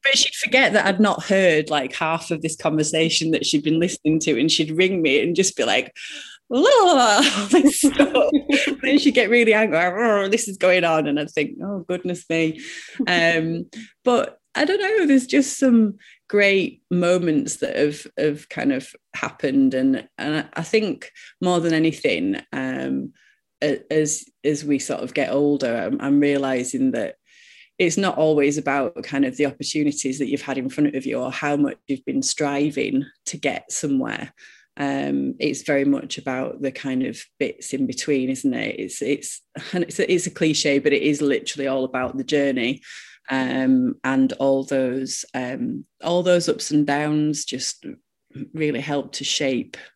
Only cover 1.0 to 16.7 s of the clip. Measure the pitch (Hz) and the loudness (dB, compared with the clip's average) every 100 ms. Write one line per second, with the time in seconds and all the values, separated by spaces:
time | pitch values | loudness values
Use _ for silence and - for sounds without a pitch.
1 | 208 - - 196 185 156 156 151 131 - | 2 2 0 2 4 2 0 -2 -2 -4
2 | 160 160 - 165 156 - 160 151 151 160 | -2 -2 -4 -6 -6 -4 -2 0 0 2
3 | 160 - 160 156 - 147 151 160 175 - | 2 0 0 0 0 0 2 2 0 0
4 | 151 156 160 120 156 - 156 156 185 190 | 0 0 2 0 2 2 0 2 2 2
5 | 160 139 139 175 190 - 113 107 - - | 2 2 2 0 0 0 0 0 -2 -14
6 | - 294 - - _ 247 403 539 370 285 | -16 -16 -18 -20 _ 2 6 6 6 6
7 | 240 208 285 196 202 330 277 - 285 - | 6 4 2 0 2 4 4 4 0 4
8 | 285 254 294 294 - 277 - 277 262 285 | 2 4 2 2 2 0 0 -2 2 4
9 | 294 247 202 240 226 214 220 160 180 185 | 4 4 4 4 6 4 4 2 0 0
10 | 233 202 196 214 208 190 185 180 170 160 | 2 2 2 0 -2 0 4 4 4 2
11 | 147 147 147 - 147 - 190 196 165 180 | 2 -2 -2 -4 -4 -6 -8 -8 -6 -6
12 | 180 175 - 165 160 156 - - - - | -4 -8 -4 -2 0 -4 -14 -16 -16 -4
13 | 262 175 165 165 165 165 170 226 220 _ | 0 4 4 2 0 -4 -8 -14 -18 _
14 | - 240 - - _ - 294 392 392 440 | 0 2 0 -8 _ -2 0 2 2 2
15 | 302 269 254 294 262 - 269 233 214 196 | 4 4 4 0 0 2 4 4 4 -2
16 | - _ _ 208 202 196 175 | -20 _ _ 2 4 4 0